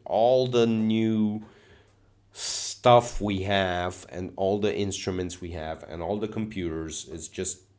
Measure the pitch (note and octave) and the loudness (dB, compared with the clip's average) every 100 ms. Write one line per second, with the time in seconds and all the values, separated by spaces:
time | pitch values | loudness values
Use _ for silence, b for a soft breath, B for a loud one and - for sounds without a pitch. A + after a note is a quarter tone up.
0 | - G2 A#2+ C3 B2+ A#2+ A#2 A2 A2 A2 | -2 2 4 4 4 4 4 4 2 2
1 | A2 A2 G#2+ G#2+ G#2+ B B B B B | 2 2 0 -2 -10 B B B B B
2 | B B _ - - - - - B2 A#2+ | B B _ -8 -4 -4 -4 2 8 8
3 | A#2+ - G2+ G2 G2 G2 F#2+ F2 F2+ - | 6 -2 -2 -2 0 2 2 0 -4 -6
4 | - E2+ F#2 - F#2+ G#2 G#2 - G2+ - | -10 -8 -8 -2 0 0 0 0 -2 -4
5 | G2+ F#2 F2+ - F2 E2+ D#2 D#2+ - E2+ | -4 -4 -4 -8 -10 -8 -8 -10 -12 -8
6 | E2 G#2 G#2+ A2 G#2+ F#2+ E2+ D#2+ D#2+ D2+ | -4 -4 -4 -4 -6 -4 -4 -4 -6 -10
7 | - E2 - - F2+ - _ | -12 -12 -10 -6 -6 -6 _